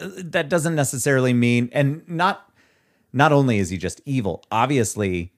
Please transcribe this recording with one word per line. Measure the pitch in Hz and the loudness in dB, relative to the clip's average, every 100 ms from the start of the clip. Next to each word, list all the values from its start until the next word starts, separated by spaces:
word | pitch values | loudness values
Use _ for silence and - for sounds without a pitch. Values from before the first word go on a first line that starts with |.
| 180 185 175 | -14 -12 -6
that | 175 151 | -4 0
doesn't | - 151 156 | 0 0 -2
necessarily | 135 131 143 131 127 | -2 -2 0 2 4
mean, | 123 120 120 120 | 2 2 2 0
and | 139 139 156 160 | 0 0 -2 -6
not, | 165 185 - _ _ _ _ _ _ _ | -2 -2 -2 _ _ _ _ _ _ _
not | 123 151 | 2 4
only | 143 135 107 | 4 4 2
is | 92 | 0
he | 92 | -4
just | 90 - - | -6 -8 -8
evil, | 135 98 80 - | -4 -4 -6 -4
obviously | 107 127 143 107 - 101 90 85 | -2 0 0 -2 -2 -2 -2 -6